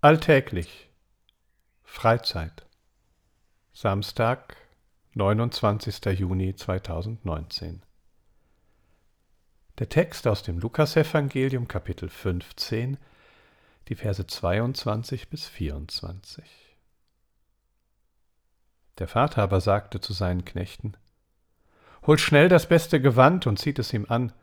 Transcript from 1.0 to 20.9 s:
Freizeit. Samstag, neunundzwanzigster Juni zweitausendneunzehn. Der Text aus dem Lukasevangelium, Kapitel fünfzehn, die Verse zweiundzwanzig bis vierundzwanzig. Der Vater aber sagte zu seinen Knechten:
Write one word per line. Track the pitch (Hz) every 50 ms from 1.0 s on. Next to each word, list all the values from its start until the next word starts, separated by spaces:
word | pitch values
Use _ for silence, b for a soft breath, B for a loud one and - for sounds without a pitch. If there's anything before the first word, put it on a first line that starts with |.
| _ _ _ _ _ _ _ _ _ _ _ _ _ _ _ _ _
Freizeit. | _ - - - 113 113 120 - - - 87 80 82 - - - _ _ _ _ _ _ _ _ _ _ _ _ _ _ _ _ _ _ _ _ _
Samstag, | _ - - 110 98 101 101 - - - 117 113 123 131 - _ - - - _ _ _ _ _ _ _ _ _ _
neunundzwanzigster | - 101 98 104 107 117 120 - - - 107 104 104 - - 95 - - 104
Juni | 95 92 98 90 92 92 95 92 92 -
zweitausendneunzehn. | - - 92 95 - - 85 82 87 107 113 110 - 95 80 78 78 78 - - - 82 82 92 - _ _ _ _ _ _ _ _ _ _ _ _ _ _ _ _ _ _ _ _ _ _ _ _ _ _ _ _ _ _ _ _ _ _ _ _ _ - -
Der | 117 -
Text | - 151 180 - - - - 123
aus | 107 - -
dem | - 85 85
Lukasevangelium, | 92 117 - - 156 147 - 165 151 156 - 160 143 135 - 135 131 135 131 131 120 -
Kapitel | - 90 - - - - - 85
fünfzehn, | - - - 98 90 87 - - - - - - - 110 117 127 139 - b b b b b b b b b b b b b b b b b -
die | -
Verse | - - 107 98 95 95 -
zweiundzwanzig | - - - 87 90 104 117 123 131 - - 120 107 110 120 - - - - -
bis | - 156 - -
vierundzwanzig. | - - 110 76 73 71 76 78 - - - - 87 98 - - - - 156 _ _ _ _ _ _ _ _ _ _ _ _ _ _ _ _ _ _ _ _ _ _ _ _ _ _ _ _ _ _ _ _ _ _ _ _ _ _ _ _ _ _ _ _ _ _ _ _ _ _ -
Der | - 87
Vater | - 113 127 147 - -
aber | 104 95 98 92
sagte | 87 - 98 104 104 - - 98
zu | - -
seinen | 104 90 104 92 90 90 87
Knechten: | - - - 92 95 - - - 104